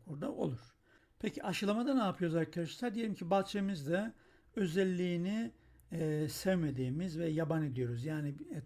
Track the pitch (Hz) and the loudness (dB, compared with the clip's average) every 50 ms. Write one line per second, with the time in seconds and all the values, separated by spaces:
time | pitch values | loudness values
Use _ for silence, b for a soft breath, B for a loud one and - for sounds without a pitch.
0 | - - 151 143 185 - - - 202 156 127 117 - - - _ b b b b | -10 -10 -8 -6 -4 -6 -2 -2 -2 -2 -2 -4 -10 -16 -20 _ b b b b
1 | b b b - - 208 - - - 202 170 - 214 196 208 226 240 294 269 262 | b b b -6 -6 -4 -4 -4 -4 -4 -2 0 0 2 2 2 2 2 4 4
2 | 214 190 - - 180 170 160 170 160 160 - 175 170 - - - 240 247 202 233 | 4 2 2 2 0 2 2 2 0 0 -2 -4 -4 -4 -4 -4 -4 -2 -2 -2
3 | 226 220 190 - 185 165 190 196 190 190 - 202 196 196 196 156 139 143 170 190 | -2 -2 -2 -2 0 2 2 2 2 2 -2 -2 0 0 -2 -2 0 0 0 0
4 | 214 226 - B B B B B B B B 233 196 170 156 196 190 190 185 175 | 0 -2 -8 B B B B B B B B 0 0 2 4 4 4 4 4 2
5 | 180 180 175 170 175 190 208 220 233 233 - B B B B B B - 170 165 | 2 2 2 2 0 0 0 0 -2 -4 -6 B B B B B B -8 -4 -2
6 | 160 156 151 151 156 143 - - - 190 190 180 160 147 - 123 131 127 131 156 | 0 0 2 0 0 -2 -2 -2 2 2 4 4 2 0 0 0 0 0 0 0
7 | 185 185 156 160 170 160 151 160 160 151 160 156 151 147 120 127 127 117 120 117 | -2 -2 -2 -2 -2 0 2 0 2 2 2 2 2 0 0 0 0 -2 -2 -2
8 | 123 151 156 151 147 143 143 147 302 349 285 151 120 | -4 -4 -2 -2 -2 -4 -4 -6 -8 -8 -8 -8 -8